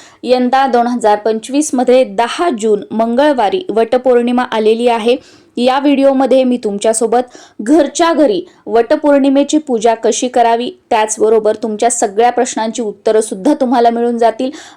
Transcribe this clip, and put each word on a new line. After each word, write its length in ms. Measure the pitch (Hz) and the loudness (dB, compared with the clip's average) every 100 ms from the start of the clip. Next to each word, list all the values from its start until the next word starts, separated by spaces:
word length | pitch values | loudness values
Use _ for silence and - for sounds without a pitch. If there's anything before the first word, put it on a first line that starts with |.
| - _ | -16 _
यंदा 420 | 233 254 247 262 269 | -2 0 2 0 2
दोन 200 | 240 247 | 0 0
हजार 300 | 247 220 208 | 0 0 0
पंचवीस 560 | 233 220 220 277 302 | 0 -4 -4 -4 -2
मध्ये 300 | 254 254 254 233 | -2 2 2 2
दहा 420 | 196 233 - 349 233 | -2 -4 -2 -4 -2
जून 240 | 220 208 - | 0 -2 -2
मंगळवारी 680 | 214 226 240 294 254 202 190 - | -4 -2 0 2 2 0 -2 -4
वटपौर्णिमा 760 | 208 226 254 254 240 240 247 247 | -2 0 0 2 2 2 -2 -2
आलेली 360 | 226 220 226 240 | 0 0 2 0
आहे. 280 | 226 220 269 - - _ - | 0 0 -2 -4 -20 _ -2
या 200 | 247 262 | 0 2
व्हिडिओमध्ये 640 | 277 269 269 262 262 262 | 2 2 2 2 2 2
मी 140 | 254 247 | 2 -2
तुमच्यासोबत 800 | 214 202 220 226 226 240 247 - - - | -4 -2 -2 0 0 -2 -4 -10 -20 -8
घरच्या 500 | 214 311 277 - 330 | 0 2 2 0 0
घरी 280 | 311 277 185 - _ - | 2 2 0 -8 _ -2
वटपौर्णिमेची 920 | 220 233 302 302 285 269 277 285 302 | 0 0 0 2 2 2 2 2 -2
पूजा 360 | 302 233 226 226 | -2 -2 0 0
कशी 320 | 226 202 254 | -2 -2 -2
करावी, 420 | 247 233 233 247 - - | 0 2 0 -4 -10 -4
त्याचबरोबर 680 | 226 220 - 214 226 208 220 | -2 -2 0 2 2 2 -2
तुमच्या 340 | 226 214 233 | -4 -2 -2
सगळ्या 380 | - 226 196 240 | 0 -2 0 0
प्रश्नांची 500 | 240 240 - 226 226 | 0 -4 -4 -6 -6
उत्तरं 400 | 220 202 - 214 | -8 -6 -2 0
सुद्धा 320 | 220 196 190 | -2 -2 -2
तुम्हाला 360 | 302 254 247 233 | 0 0 2 2
मिळून 280 | 233 240 233 | 2 -2 0
जातील. 340 | 226 220 262 - - | 0 0 -6 -8 -18